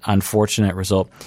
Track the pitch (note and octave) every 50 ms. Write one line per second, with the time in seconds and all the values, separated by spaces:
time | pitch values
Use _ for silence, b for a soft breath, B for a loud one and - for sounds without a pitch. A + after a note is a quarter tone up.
0 | - - G#2 G2 F#2 - - G#2+ G#2+ G#2 - - G#2 G2 F2+ F#2 F#2+ - G2+ F#2+
1 | F#2 B B B B